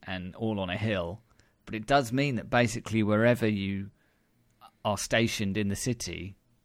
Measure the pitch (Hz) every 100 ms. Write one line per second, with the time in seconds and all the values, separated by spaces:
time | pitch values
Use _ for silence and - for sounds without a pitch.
0 | - 92 92 - 113 104 92 98 110 98
1 | 85 101 _ _ _ _ - 110 107 139
2 | 117 131 143 117 - 120 120 113 - 110
3 | 104 107 117 120 110 104 98 98 101 _
4 | _ _ _ _ _ _ - _ 110 101
5 | - 117 113 - 98 98 101 98 127 120
6 | - 82 90 92 _ _